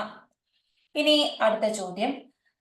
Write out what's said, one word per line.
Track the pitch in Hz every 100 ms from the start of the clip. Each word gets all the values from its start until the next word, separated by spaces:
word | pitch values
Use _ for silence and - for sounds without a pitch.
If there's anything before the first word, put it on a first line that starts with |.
| 214 - _ _ _ _ _ _ _
ഇനി | 302 302 302 285 -
അടുത്ത | 220 214 214
ചോദ്യം, | - 185 190 254 - - _ _ _